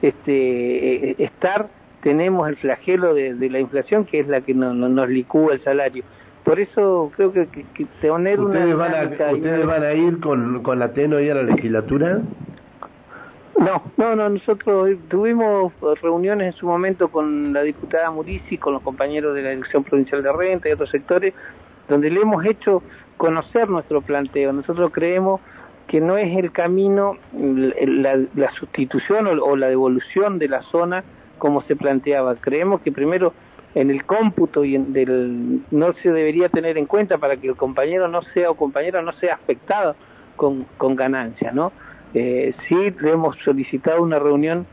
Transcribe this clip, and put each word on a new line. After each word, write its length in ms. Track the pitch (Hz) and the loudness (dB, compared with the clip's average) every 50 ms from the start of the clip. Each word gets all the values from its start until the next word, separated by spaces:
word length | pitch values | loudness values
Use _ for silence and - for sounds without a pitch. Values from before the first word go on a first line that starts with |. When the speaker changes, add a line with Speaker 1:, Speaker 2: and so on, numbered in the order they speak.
Speaker 1:
este, 1080 | - 147 139 - - - 139 135 131 127 123 123 120 123 123 127 139 131 127 127 - - | 2 0 0 0 -4 0 0 2 2 0 0 -2 -2 -2 -2 0 0 0 0 0 -2 -4
eh, 40 | - - | -2 -2
estar, 500 | 151 - - - - 185 196 208 214 208 - - - - - - - | -4 -4 -4 -2 -2 0 0 0 -4 -4 -10 -20 -20 -20 -20 -4 0
tenemos 420 | 151 143 156 170 190 190 180 156 151 | 0 2 2 2 2 2 0 0 -2
el 60 | 147 | -4
flagelo 580 | - - 135 127 - - - 185 185 180 170 156 | -2 -2 -2 -2 -2 0 0 0 2 4 4 2
de, 200 | 147 135 131 123 | 2 2 -2 -2
de 160 | 120 131 131 | -2 -2 -2
la 80 | 131 135 | 0 -2
inflación, 460 | 135 123 139 139 127 - 208 214 208 | -2 0 -2 -4 -2 2 0 0 0
que 160 | - - 151 | 0 -2 -2
es 80 | 143 143 | 0 0
la 120 | 143 131 | 0 -2
que 140 | 131 - 127 | 0 0 0
no-, 180 | 131 131 127 | 0 0 0
no-, 160 | 123 123 123 127 | 0 0 0 2
nos 200 | 127 135 135 123 | 2 2 2 2
licúa 460 | 131 127 123 - - 156 160 156 143 | 0 -2 -2 0 2 2 4 4 2
el 60 | 131 - | 0 0
salario. 400 | 139 139 143 139 131 131 131 - - - - - - - - - | 0 0 0 0 -2 -4 -6 -14 -14 -18 -20 -20 -20 -20 -6 0
Por 160 | - 156 180 | 0 2 2
eso 500 | 202 196 - 233 202 196 185 175 160 147 147 | 0 -2 0 2 2 4 4 2 0 -2 0
creo 160 | - 196 190 | 0 0 2
que, 140 | 190 185 170 - | 2 0 -2 -2
que, 160 | - 147 143 - - | -4 -16 -18 -18 -10
que 100 | - 156 - - - | -10 -10 -10 -8 -2
tener 380 | - 151 156 170 180 190 208 202 | 0 0 0 2 0 0 0 0
una 220 | 202 202 190 165 | 0 0 2 2
Speaker 2:
¿Ustedes 160 | 175 170 165 | 2 2 2
van 180 | 156 170 170 165 | 2 0 0 0
a, 60 | 156 | -2
Speaker 1:
dinámica 300 | 151 147 147 - 156 147 | -2 -4 -2 -2 0 0
y 20 | 143 | 0
Speaker 2:
ustedes 300 | 147 156 160 165 165 160 | 0 0 -2 0 0 0
Speaker 1:
una 80 | 156 160 | 2 0
Speaker 2:
van 80 | 156 | 0
a 100 | 151 147 | 0 0
ir 280 | 151 156 170 175 170 170 | 2 2 2 2 2 0
con, 420 | 165 156 143 127 117 120 123 123 | -2 0 0 0 0 -2 -4 -4
con 160 | 120 135 127 127 | -2 -2 0 0
la 140 | 120 120 | 0 -2
teno 240 | 120 139 143 151 151 | 0 0 0 2 2
ahí 120 | 147 143 147 | 2 2 0
a 40 | 147 | 0
la 80 | 139 | 0
legislatura? 800 | 127 117 - - - 113 110 110 110 - - 139 156 175 185 214 233 - - - - - - - - - - - - - - - - - - - - - - - - - - 403 | 2 2 0 0 0 0 0 0 0 0 0 0 2 0 0 -2 -4 -6 -10 -14 -16 -18 -18 -20 -20 -20 -20 -20 -20 -20 -20 -20 -20 -20 -20 -20 -20 -20 -20 -20 -20 -4 0 2
Speaker 1:
No, 240 | - 185 190 175 - - - | 2 2 0 -2 -4 -6 -2
no, 180 | - 220 233 226 | -2 0 0 2
no, 140 | 214 214 208 | 0 0 0
nosotros 600 | 202 196 - - 214 208 - 220 202 190 190 196 196 180 160 160 | -2 -2 0 -2 -2 -2 0 0 2 2 2 2 0 -2 -4 -4
tuvimos 640 | 180 185 208 226 233 233 226 214 208 196 190 180 - - - 156 151 151 | -2 0 0 2 2 2 2 2 2 2 0 -2 -4 -4 0 0 0 0
reuniones 460 | - 165 170 170 180 190 208 208 190 | 0 -2 0 0 0 0 0 0 -2
en 60 | 180 165 - | -4 -4 -4
su 60 | - 175 | -2 -2
momento 400 | 175 175 185 190 190 180 185 160 | 0 0 0 -2 0 0 0 0
con 440 | - 160 151 151 151 147 147 147 | 0 -2 0 0 -2 -2 -2 -2
la 100 | 143 143 | 0 0
diputada 460 | 147 151 147 - - - - 160 165 165 | 0 -2 -2 -6 -8 -4 -2 -2 0 -2
Murici, 440 | 160 156 156 170 190 - - - - | -4 -6 -8 -8 -8 -10 -8 -8 -8
con 180 | 160 - 151 139 | -4 -4 -4 -4
los 80 | 131 | -4
compañeros 520 | - 135 131 135 135 143 151 151 147 151 143 | -6 -8 -4 -4 -4 -4 -2 -2 -2 -2 -4
de 80 | 143 | -2
la 80 | 135 135 | -4 -4
Dirección 320 | 135 131 131 - - 147 | -6 -6 -8 -2 -2 -2
Provincial 400 | 139 - 143 139 135 131 - 143 | 0 2 0 0 2 0 -2 -2
de 80 | 139 139 | 0 0
Renta 380 | 143 160 180 185 185 175 175 156 | 0 0 0 0 -2 -2 0 -2
y 40 | |
otros 180 | 151 143 151 139 | -2 -2 -2 -2
sectores, 440 | - 143 139 - 180 180 185 190 - - - - - - - - - - - - | -2 -4 0 2 0 2 2 0 -2 -4 -20 -20 -20 -20 -20 -20 -20 -20 -4 0
donde 200 | 143 143 147 156 | 0 2 2 2
le 100 | 165 190 | 2 2
hemos 240 | 214 220 214 165 165 | 2 2 2 2 0
hecho 400 | 214 220 - - 214 196 180 - - - - - - _ | 0 -2 0 2 2 2 2 0 -6 -20 -20 -20 -20 _
conocer 520 | - 165 165 160 165 151 - - 233 233 202 | 0 0 0 0 0 -4 -2 0 0 0 2
nuestro 320 | 190 170 147 - 151 147 | 0 -4 -2 -2 -2 -2
planteo. 520 | 139 - 147 143 139 135 - 143 139 135 | -2 0 -2 -2 -2 -2 -2 0 0 0
Nosotros 400 | 135 143 135 - 170 175 180 160 | -2 -2 -4 -4 -2 0 0 0
creemos 480 | - - 160 170 180 185 190 190 196 190 - - - - - - - - - - | 0 0 -2 0 0 0 2 0 0 -2 -4 -16 -20 -20 -20 -20 -20 -20 -10 -2
que 120 | - 156 | 0 0
no 160 | 160 170 185 | 2 2 2
es 200 | 208 214 175 170 190 | 0 0 0 0 -2
el 140 | 180 170 | -2 -2
camino, 640 | - - 170 170 180 190 196 196 196 202 202 202 190 - - - - | -2 -2 -2 0 0 2 2 2 2 2 0 0 -2 -6 -14 -16 -10
el, 380 | - 143 139 135 131 131 131 - | -4 -2 0 0 2 0 0 0
el, 260 | - - 139 135 135 135 | 0 0 0 0 0 2
la, 120 | 135 135 135 131 - - | 2 2 0 0 -2 -2
la 140 | 143 139 131 | -2 -2 -2
sustitución 720 | - - - - - - 131 131 - 135 - - 196 220 214 | -2 -8 -16 -10 -4 -4 -4 -2 -2 -6 -2 0 0 0 2
o, 40 | 202 170 151 | 0 0 0
o 140 | 131 143 143 | 2 2 2
la 120 | 135 135 131 | 2 2 2
devolución 680 | 131 131 131 131 127 127 - - - 190 202 208 196 180 | 2 2 2 2 2 0 -2 -2 -2 0 0 0 0 -2
de 80 | 151 139 | -2 -2
la 140 | 135 127 | -2 -4
zona 400 | - - - 170 170 175 180 185 185 - - - - - - - | -4 -2 0 0 0 0 -2 -6 -8 -10 -20 -20 -20 -20 -14 -2
como 220 | - 147 143 139 | 0 2 2 0
se 140 | 139 - 147 | 0 -2 -4
planteaba. 580 | 143 - 143 139 131 131 143 143 139 131 127 123 | 0 0 0 0 0 0 0 0 0 0 0 -2
Creemos 440 | 117 - 135 135 151 175 190 202 180 | -2 -2 -2 -2 0 0 0 0 0
que 100 | - 156 | -2 -4
primero 420 | 139 - 139 151 175 180 185 165 - - - - - - - - - | -4 -2 -2 0 0 2 0 0 -2 -4 -20 -20 -20 -20 -20 -6 -2
en 160 | 156 135 139 | 0 2 2
el 140 | 139 139 - | 0 0 -2
cómputo 580 | - 190 214 226 214 180 - 170 151 - 151 147 | -2 0 2 2 2 2 2 0 2 2 0 0
y 100 | 139 135 | 2 0
en 180 | 135 135 139 135 | 0 0 0 0
del, 640 | 135 131 127 127 127 123 123 123 120 120 120 127 131 - - | 0 2 2 2 0 0 -2 -4 -4 -4 -2 -2 -4 -4 -2
no 220 | 156 147 156 175 175 - | 0 2 2 2 0 0
se 80 | - 180 | 0 2
debería 380 | 165 160 156 151 156 170 180 170 | 2 4 2 2 2 2 2 2
tener 300 | - 170 160 165 160 156 | 2 0 0 0 0 0
en 80 | 147 | -2
cuenta 320 | 143 - 208 214 185 180 151 | 0 2 0 2 2 0 0
para 180 | 147 139 139 | 2 0 0
que 100 | 131 131 131 | 0 -2 -6
el 80 | 127 | -2
compañero 520 | - 139 131 131 135 135 151 170 185 185 170 | -2 -2 -2 0 0 0 0 2 0 0 0
no 140 | 170 175 | -2 -4
sea 280 | 170 - - 185 175 170 | -6 -2 -2 0 0 0
o 40 | 160 | 0
compañera 480 | - 156 139 139 143 151 180 185 180 | 0 -2 -2 -2 -2 -4 -2 -2 -4
no 100 | 165 170 | -4 -4
sea 220 | 160 - - 175 160 | -6 -4 -2 -2 -2
afectada 600 | - - - 131 117 - - 196 208 202 160 147 - - - - - - - - | -4 -4 -4 -4 -4 -2 -4 -2 0 0 -2 -4 -6 -14 -20 -20 -20 -20 -20 -6
con, 280 | - 151 143 139 135 127 - - - | -2 0 0 0 -2 -8 -12 -6 -2
con 180 | 131 131 135 | 0 0 0
ganancias, 580 | 131 131 131 135 131 123 113 113 - - 120 123 | 0 0 -2 -2 -2 -4 -8 -6 -6 -6 -4 -2
¿no? 180 | 135 160 190 - - - - - - - - - | -2 -2 -2 -6 -10 -20 -20 -20 -20 -20 -4 -2
Eh, 400 | 117 120 123 127 127 131 127 123 - - | -2 0 0 0 0 -2 -2 -4 -6 -4
sí 80 | - 170 180 196 202 185 - | 0 0 2 2 0 -2 -2
le 80 | 147 151 | 0 0
hemos 260 | 160 165 160 156 - - - | 2 2 0 -2 -4 -2 -2
solicitado 580 | - 139 135 131 - - 131 - 160 160 170 | 0 0 0 -2 -4 -6 -4 -2 0 2 2
una 160 | 170 165 160 147 | 2 2 0 2
reunión 460 | 143 147 143 143 147 156 165 175 175 - | 2 2 2 2 2 0 -2 -4 -6 -10